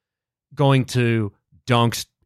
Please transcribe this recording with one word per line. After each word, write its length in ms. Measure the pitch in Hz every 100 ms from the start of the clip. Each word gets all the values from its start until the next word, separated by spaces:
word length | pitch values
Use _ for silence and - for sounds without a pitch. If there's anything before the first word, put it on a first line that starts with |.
| _ _ _ _ _ 135
going 300 | 139 135 123
to 460 | 127 120 117 104 - _ _ -
Dunks 400 | 120 117 - - _